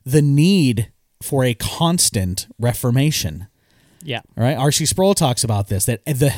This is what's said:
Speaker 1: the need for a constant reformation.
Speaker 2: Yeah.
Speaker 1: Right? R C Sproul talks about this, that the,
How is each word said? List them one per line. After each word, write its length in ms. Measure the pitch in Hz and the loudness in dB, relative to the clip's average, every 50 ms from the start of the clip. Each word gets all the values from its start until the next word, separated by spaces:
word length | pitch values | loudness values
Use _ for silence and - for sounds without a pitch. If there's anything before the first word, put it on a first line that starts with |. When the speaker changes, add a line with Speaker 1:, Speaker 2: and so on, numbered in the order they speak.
| _ | _
Speaker 1:
the 180 | 131 127 156 147 | 0 2 2 4
need 680 | 143 143 143 156 185 202 190 151 127 113 110 107 - _ _ _ _ _ _ - | 4 4 4 4 4 4 4 4 2 2 0 -2 -4 _ _ _ _ _ _ -10
for 220 | - 147 135 127 | -4 -2 0 0
a 80 | 127 117 | 0 -2
constant 920 | - - - - - 170 165 175 175 - - - 107 92 90 90 - - - - - | -4 -6 -8 -4 -2 -2 0 0 0 0 0 0 -2 -2 -2 -4 -6 -10 -12 -8 -4
reformation. 880 | 110 120 117 - - 123 117 131 143 151 143 - - 85 78 87 95 - _ _ _ _ _ _ _ _ _ - - | -2 -2 -2 -2 -2 0 2 2 2 2 0 -2 -4 -6 -8 -10 -12 -16 _ _ _ _ _ _ _ _ _ -18 -12
Speaker 2:
Yeah. 200 | 151 120 113 - _ _ | -10 -10 -10 -10 _ _
Speaker 1:
Right? 200 | - 113 127 147 | -2 0 0 0
R 140 | 120 135 151 - | 2 0 0 0
C 140 | - 160 | 0 0
Sproul 280 | 127 - - 185 196 202 | -2 0 2 2 2 2
talks 280 | - 170 131 123 - - | 2 0 0 0 -2 -2
about 240 | 113 110 101 101 - | -2 -2 -2 -2 -2
this, 160 | 104 92 - | -2 -2 -2
that 180 | - - - - | -2 -4 -4 -4
the, 260 | 151 151 123 143 139 - | -6 -2 0 2 0 0